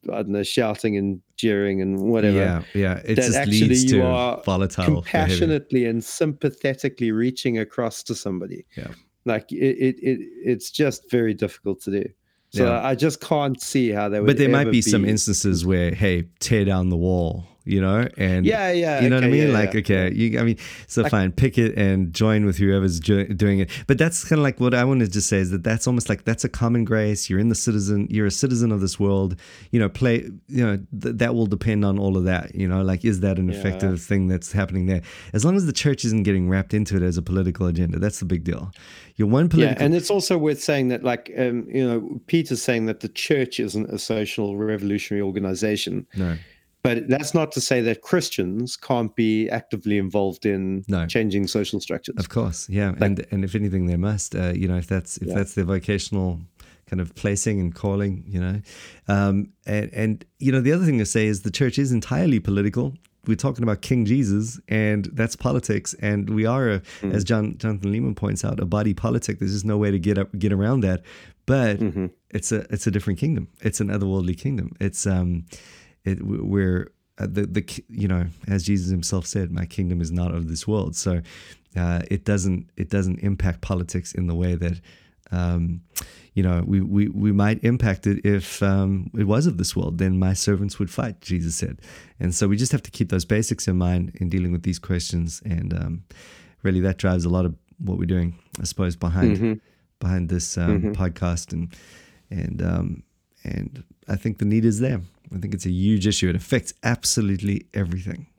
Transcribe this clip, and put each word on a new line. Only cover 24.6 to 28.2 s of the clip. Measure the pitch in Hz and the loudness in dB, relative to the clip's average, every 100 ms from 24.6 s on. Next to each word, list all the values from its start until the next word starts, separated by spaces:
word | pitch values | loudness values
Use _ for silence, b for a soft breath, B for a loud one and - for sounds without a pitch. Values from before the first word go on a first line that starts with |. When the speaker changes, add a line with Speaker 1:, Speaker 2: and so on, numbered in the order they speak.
| 123 123 | 2 4
Speaker 2:
I | |
wanna | 123 135 110 | 4 4 2
just | 101 95 | 0 2
say | 101 | 2
is | 92 | 2
that | 92 | 0
that's | 85 110 - | 0 0 0
almost | 123 - | 0 0
like, | 101 - | -2 -2
that's | 113 | -2
a | 127 | -2
common | - 117 120 | 0 0 2
grace. | 110 110 107 104 - | 2 2 2 0 0
You're | 92 | 2
in | 113 | 2
the | 107 | 2
citizen, | - 107 98 104 104 | 0 0 2 0 0
you're | 107 | 0